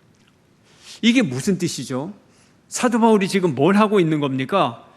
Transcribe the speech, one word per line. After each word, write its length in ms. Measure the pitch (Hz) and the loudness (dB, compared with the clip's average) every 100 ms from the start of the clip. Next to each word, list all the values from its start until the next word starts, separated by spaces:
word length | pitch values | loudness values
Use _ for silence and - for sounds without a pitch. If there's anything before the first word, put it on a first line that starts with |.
| _ _ _ _ _ _ _ _ - - | _ _ _ _ _ _ _ _ -20 -2
이게 180 | 220 240 | 4 4
무슨 380 | 185 127 170 180 | 4 -2 -2 -2
뜻이죠? 560 | 156 - 123 127 156 208 _ _ _ _ _ | -2 -6 -8 -8 -8 -12 _ _ _ _ _
사도 320 | - 247 226 | -4 -2 2
바울이 280 | 226 214 185 | 2 2 0
지금 260 | 202 180 | -2 -2
뭘 220 | 123 147 202 | 0 2 2
하고 240 | 214 208 | 2 2
있는 200 | 165 156 | 0 0
겁니까? 640 | 143 131 131 196 143 113 - | -2 -4 -4 -2 -2 -6 -18